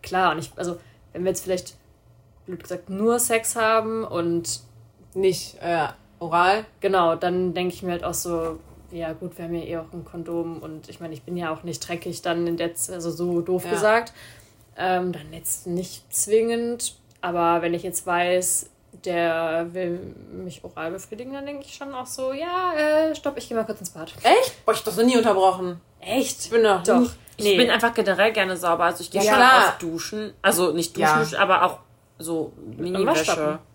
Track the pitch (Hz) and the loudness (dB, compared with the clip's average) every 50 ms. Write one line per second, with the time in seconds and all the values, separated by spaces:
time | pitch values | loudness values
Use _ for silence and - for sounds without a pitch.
0 | - - - 185 190 175 156 160 165 - - - 180 175 170 175 - - _ _ | -10 -2 0 2 2 2 2 0 -6 -12 -8 -6 -6 -6 -6 -8 -12 -20 _ _
1 | _ - _ 160 180 190 180 - - 185 185 180 180 - - _ _ _ _ _ | _ -16 _ -4 -2 -2 -2 -2 -2 -2 -4 -4 -4 -10 -20 _ _ _ _ _
2 | _ _ _ _ _ _ _ _ _ - 180 170 - - 175 175 - - 190 196 | _ _ _ _ _ _ _ _ _ -14 -14 -14 -10 -10 -12 -12 -10 -10 -6 0
3 | 208 226 233 240 226 - 226 226 226 - - 240 220 220 226 226 220 220 226 226 | 2 2 2 2 2 2 0 0 0 -2 -2 0 2 4 4 4 2 0 -4 -4
4 | 220 - - 175 170 170 170 170 170 - - - - - - - - _ _ _ | -6 -4 -4 -2 0 0 0 -2 -2 -4 -8 -10 -12 -20 -20 -20 -20 _ _ _
5 | - - - 185 196 190 180 - - - - - - 170 170 165 151 - - - | -20 -12 -4 0 2 2 2 0 -6 -12 -14 -8 -4 -2 0 0 0 -2 -4 -10
6 | _ _ _ _ 170 165 160 170 175 185 196 220 214 - _ _ - 196 190 185 | _ _ _ _ -6 0 2 4 6 6 4 2 0 -8 _ _ -2 2 4 4
7 | 175 165 165 160 - 180 175 180 185 180 165 180 180 180 175 - - 180 175 170 | 4 4 2 2 0 0 0 0 0 0 -2 -2 -2 -4 -4 -4 -6 -6 -4 -4
8 | - 175 165 - - 180 170 165 165 165 160 160 - - - - - - - 170 | -4 -6 -6 -4 -4 -4 -4 -4 -4 -4 -8 -10 -14 -20 -20 -20 -20 -16 -10 -8
9 | 165 160 160 - 190 175 - - 170 165 170 170 160 - 170 165 160 - - 170 | -8 -8 -8 -8 -10 -12 -12 -10 -10 -6 -6 -6 -6 -6 -8 -8 -8 -10 -14 -14
10 | 151 - - 175 165 170 170 170 165 165 165 151 - 160 156 156 - - 175 - | -14 -12 -12 -12 -10 -6 -6 -4 -4 -6 -8 -10 -12 -14 -14 -14 -16 -18 -18 -14
11 | 170 165 160 131 - - 180 175 170 160 160 156 - 170 156 - - - 175 170 | -12 -12 -12 -14 -10 -8 -8 -6 -4 -6 -6 -6 -8 -10 -10 -10 -8 -8 -8 -8
12 | - 180 170 - - 185 170 170 170 170 170 170 170 170 170 - - - 190 175 | -8 -8 -10 -6 -4 -2 -2 0 0 -2 -2 -2 -4 -4 -4 -6 -8 -8 -8 -8
13 | 165 170 160 156 175 175 175 170 170 185 185 180 180 180 - 165 208 214 220 233 | -6 -8 -6 -4 -4 -2 0 -2 0 0 -2 -2 0 -2 -2 2 4 4 4 4
14 | 233 - - - - - - - - _ _ _ - _ _ - 180 185 185 180 | 2 -2 -14 -20 -20 -20 -20 -20 -20 _ _ _ -20 _ _ -4 -2 0 0 0
15 | 180 180 170 - 147 156 156 165 - - - - - 185 170 175 185 - - - | 0 -2 -6 -8 -12 -14 -16 -10 -8 -8 -8 -6 -6 -6 -6 -6 -6 -8 -12 -18
16 | _ _ - - - 208 208 220 226 233 233 233 233 233 240 233 - - - _ | _ _ -4 -4 0 2 4 4 4 2 0 -2 -2 -4 -4 -6 -6 -8 -10 _
17 | _ _ _ _ - 175 175 175 170 170 170 170 165 170 170 170 175 185 175 - | _ _ _ _ -6 -2 0 2 4 4 4 2 2 0 -2 -2 -4 -6 -8 -6
18 | - 185 175 175 175 180 180 180 180 180 - - - - _ _ _ _ - - | -4 -2 0 0 2 2 2 2 2 0 -2 -4 -4 -8 _ _ _ _ -20 -12
19 | - 185 175 170 170 170 165 165 165 160 160 165 170 170 170 185 185 175 175 180 | -6 -4 0 0 0 0 0 0 -2 0 -2 -2 -4 -4 -6 -6 -4 -4 -4 -6
20 | - - - - - - - 180 185 180 - - - 180 - - 160 165 175 190 | -8 -14 -16 -18 -18 -14 -12 -12 -12 -12 -12 -14 -18 -16 -12 -8 -8 -8 -8 -10
21 | - - 220 214 247 262 269 277 277 285 285 277 277 - - - 285 277 277 254 | -12 -14 -14 -12 -12 -12 -10 -10 -10 -10 -10 -12 -14 -16 -14 -14 -12 -10 -10 -10
22 | 247 254 - - 262 262 269 277 320 349 349 370 370 359 330 302 302 302 302 302 | -10 -10 -8 -6 -6 -6 -4 -6 -6 -4 -4 -2 -2 -2 0 0 2 2 4 4
23 | 320 320 302 302 - 294 277 240 233 - 240 226 214 220 214 202 190 - - 160 | 2 2 -2 -2 -6 -6 -6 -6 -10 -4 -4 -4 -2 -2 -6 -10 -10 -14 -12 -12
24 | 160 - - - - 233 330 466 523 - - - - - 220 220 - 220 196 185 | -14 -14 -14 2 6 6 6 6 6 2 -4 -2 0 0 0 0 -2 -4 0 4
25 | 226 247 254 233 226 233 202 190 190 190 180 185 180 180 175 170 _ _ _ _ | 4 6 6 6 6 6 4 6 6 6 4 4 -4 -6 -6 -8 _ _ _ _
26 | - - 214 269 - - - - - - 226 233 220 214 196 180 170 220 - 247 | -8 -2 0 0 0 -2 -4 -8 -6 0 2 4 6 6 4 4 4 4 6 6
27 | 247 240 - - - - - - 208 208 196 190 247 240 - 220 220 233 233 - | 4 2 0 -12 -20 -20 -10 0 2 4 6 6 6 4 4 2 2 2 2 2
28 | 202 190 185 170 202 226 214 214 190 185 185 170 156 175 170 165 170 170 170 - | 2 2 4 4 4 2 4 2 0 0 -2 -2 0 0 2 2 2 0 0 -2
29 | 175 - - 190 208 214 214 208 240 254 262 247 208 175 - - 175 165 160 165 | -8 -4 -2 0 2 4 6 8 8 8 8 8 6 4 2 0 -6 -6 -6 -6
30 | - - - 214 214 202 - - - 190 185 165 185 170 151 170 170 - - - | -8 -8 -8 -8 -10 -10 -12 0 0 2 2 4 0 0 0 -2 -4 -4 -2 2
31 | 160 156 151 156 151 156 - - - - 185 165 175 - - - - _ _ _ | 2 4 4 4 2 0 2 0 2 4 4 4 4 0 0 -4 -18 _ _ _
32 | _ _ _ _ - 160 170 160 151 - - - - - 117 120 156 175 180 196 | _ _ _ _ -8 -6 -4 -4 -4 -6 -10 -16 -16 -16 -10 -8 -6 -4 0 0
33 | 190 247 330 311 156 - 180 156 151 151 151 160 - _ | 2 2 4 2 2 2 0 0 0 -2 -2 -4 -10 _